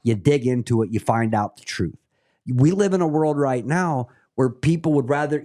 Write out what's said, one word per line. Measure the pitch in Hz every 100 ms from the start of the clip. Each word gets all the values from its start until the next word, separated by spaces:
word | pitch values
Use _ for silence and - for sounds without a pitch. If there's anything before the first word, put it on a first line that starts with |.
You | 117
dig | 104 110 147 123
into | 123 - 113
it, | 107
you | 107
find | - 117 113
out | 110 104 -
the |
truth. | - - 85 - _ _ _ _ -
We | 123 147
live | 196 202
in | 185
a | 165
world | 151 156 143
right | 139 127 117
now | 170 175 135 123 _ _ -
where | 131
people | 123 156 165 165
would | 143 120
rather | 143 147 147